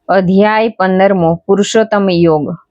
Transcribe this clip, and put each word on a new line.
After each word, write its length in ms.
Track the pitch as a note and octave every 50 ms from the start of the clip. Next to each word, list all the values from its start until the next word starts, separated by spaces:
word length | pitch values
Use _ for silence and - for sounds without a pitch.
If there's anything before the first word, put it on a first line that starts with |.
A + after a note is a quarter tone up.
| _ -
અધ્યાય 600 | F3 G3 F#3+ F3+ F#3+ F#3+ G#3 G#3+ G#3+ A3 A3+ A3+
પંદરમો, 680 | - - F#3+ F#3+ F#3+ F#3 F#3+ G3+ G3 F3+ E3 D#3+ E3+
પુરુષોત્તમ 760 | E3+ - - G3 F#3+ G3+ - - A3+ A3 A3 G#3+ G3+ G3 F#3+
યોગ. 460 | F3 E3+ E3+ E3 D#3 D3+ C#3+ - E3+ - _ _